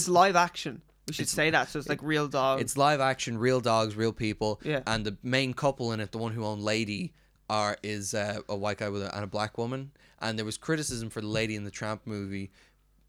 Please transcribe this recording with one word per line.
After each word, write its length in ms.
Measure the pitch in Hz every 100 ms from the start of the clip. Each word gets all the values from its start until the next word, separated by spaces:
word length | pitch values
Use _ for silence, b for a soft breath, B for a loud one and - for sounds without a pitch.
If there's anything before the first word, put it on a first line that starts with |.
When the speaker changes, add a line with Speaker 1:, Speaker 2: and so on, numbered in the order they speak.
Speaker 1:
it's 40 | 165
live 280 | 175 190 175
action. 460 | 175 - 156 117 - _ -
We 60 |
should 100 | -
Speaker 2:
it's 80 | -
Speaker 1:
say 180 | - 156
that. 200 | 160 127
So 80 | 151
it's, 100 | 135
like, 120 | 147
real 260 | 143 151 147
dogs. 340 | 135 131 135
Speaker 2:
It's 160 | 131 139
live 220 | 139 147
action, 360 | 131 127 - 117
real 220 | 120 127
dogs, 360 | 117 113 110 107
real 180 | 113
people. 460 | 104 110 104 107 104
Speaker 1:
Yeah. 180 | 156 147 120
Speaker 2:
And 160 | 110 107
the 120 | 101
main 300 | 123 131 135
couple 380 | 120 143 135 120
in 80 | 110
it, 120 | 104
the 80 | 113
one 120 | 113
who 140 | 113 107
own 160 | 104
Lady, 500 | 104 110 107 104 180 _ _ _ -
are, 260 | 107 104 104
is, 300 | 104 107 98
uh, 260 | 110 104 104 -
a 80 | 104
white 220 | 104 101
guy 120 | 104
with 120 | 101
a, 100 | 98
and 100 | 98
a 40 | 104
black 300 | 104 107 -
woman. 340 | 117 131 135 - b b
And 180 | 113 110
there 80 | 107
was 120 | -
criticism 520 | - 160 147 123 113
for 100 | 113
the 60 | 107
Lady 280 | 110 110 107
and 100 | 101
the 60 |
Tramp 300 | - 110 110 -
movie 460 | 107 98 98 98 b b b _ _